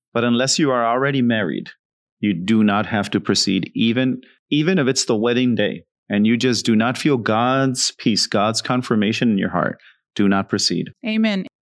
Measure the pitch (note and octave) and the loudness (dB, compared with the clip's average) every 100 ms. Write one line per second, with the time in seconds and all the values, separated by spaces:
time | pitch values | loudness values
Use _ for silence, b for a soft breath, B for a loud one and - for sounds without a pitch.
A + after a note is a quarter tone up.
0 | _ A#2 A#2+ A#2+ C3 - D3 B2 A#2 A#2+ | _ -2 0 0 0 0 0 0 0 0
1 | C#3 C#3 A#2+ A2+ F2+ G1+ - - _ _ | 0 0 0 0 -2 -4 -10 -20 _ _
2 | _ - G#2 E2+ F#2 A2 G#2 G2+ G#2 G#2+ | _ -4 -2 -2 0 2 4 2 0 -4
3 | F#2+ G#2 - G2 - F#2+ - - A2+ A2+ | -2 -4 0 0 0 0 -2 -2 0 2
4 | C3 B2+ b b - C#3+ D#3 F#3+ C3 C3 | 0 -2 b b -4 0 2 2 2 0
5 | - A2 A#2 A#2+ B2+ A2+ G#2 - _ _ | 0 0 0 2 0 0 -2 -4 _ _
6 | - G#2 A2 A#2 B2+ G#2+ - A2 A#2 B2 | -4 0 2 2 0 0 2 2 2 0
7 | D#3 C3+ G#2 A2 B2 C3+ C3+ B2+ - - | 0 0 0 0 2 2 0 -2 -4 -2
8 | B2+ G2+ - G#2+ G#2+ A2+ - B2+ B2 A2 | -2 0 0 0 0 -2 -2 -2 0 0
9 | G2+ A2+ B2 G2 F#2 F2 - - b b | 0 0 0 0 0 -2 -2 -4 b b
10 | _ - G2+ G2 G2 G2+ - E2 - - | _ -2 2 2 0 -2 -2 -2 -6 -8
11 | A3 A3 A3 G3 - _ | -4 0 0 -2 -6 _